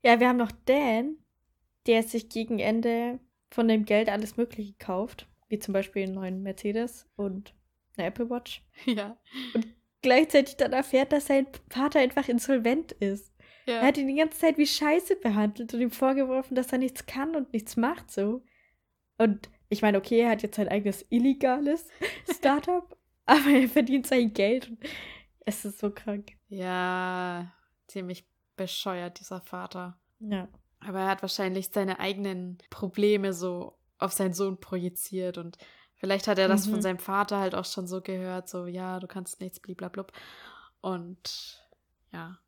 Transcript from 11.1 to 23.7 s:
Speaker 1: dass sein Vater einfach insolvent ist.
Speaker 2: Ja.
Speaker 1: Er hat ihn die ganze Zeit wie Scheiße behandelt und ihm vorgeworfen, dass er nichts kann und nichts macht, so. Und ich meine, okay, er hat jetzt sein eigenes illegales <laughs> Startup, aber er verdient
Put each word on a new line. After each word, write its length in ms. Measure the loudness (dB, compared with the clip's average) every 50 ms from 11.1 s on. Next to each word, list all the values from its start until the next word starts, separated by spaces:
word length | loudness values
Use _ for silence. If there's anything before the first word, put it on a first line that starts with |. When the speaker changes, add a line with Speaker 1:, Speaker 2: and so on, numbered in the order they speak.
| 2
Speaker 1:
dass 140 | 0 2
sein 200 | 4 2 2 2 0 -8 -20 _ -8
Vater 300 | -4 -2 -2 2 4 4
einfach 280 | 4 4 2 0 0
insolvent 640 | 2 0 0 2 2 2 4 4 2 2 2 -2 -6 -6
ist. 380 | -4 -2 -2 -2 -4 -8 _ _ _ -20 -20 -20 -10 _
Speaker 2:
Ja. 100 | -4 0 4
Speaker 1:
Er 80 | 4
hat 100 | 4 4
ihn 100 | 4 0 0
die 60 | 2
ganze 240 | 2 2 2 2 2
Zeit 180 | 2 4 4
wie 100 | 4 2
Scheiße 480 | 2 2 0 2 4 4 2 4 0 -2
behandelt 560 | 0 2 0 2 2 2 0 0 -4 -10 -6 -2
und 60 | 0
ihm 120 | 0 -2
vorgeworfen, 640 | 0 0 2 2 4 2 0 0 0 -2 -2 -2 -2
dass 180 | -2 -2 0 0
er 60 | 0
nichts 260 | 0 -2 -4 -8 -14
kann 300 | -10 -6 -4 -4 -2 -2
und 180 | -4 -4 -2 -4
nichts 240 | -6 -4 -2 -2
macht, 340 | 0 0 0 -2 -4 -10 -8
so. 320 | -4 -2 0 0 -2 -4 _ _ _ _ _ _ _ _ _ _ _ _ _ _ _
Und 320 | 2 2 2 2 0 -6 -18 _ _ _ _
ich 120 | -2 2
meine, 160 | 2 4 4 2
okay, 200 | 2 4 4 4
er 120 | 4 4
hat 100 | 2 0 -2
jetzt 140 | -6 -2
sein 100 | -2 0
eigenes 380 | 0 0 0 0 -2 -4 -4 -6 _
illegales 800 | 2 4 4 4 4 4 2 2 2 2 2 0 0 -2 -4 -12 -10 -6 -6 -6
<laughs> 200 | -6 -8 -6 -6
Startup, 680 | -6 0 2 2 2 2 2 0 -2 -2 -2 -6 -20 _ _ _ _ _ _
aber 240 | 4 4 6 8 6
er 180 | 6 6 6
verdient 360 | 6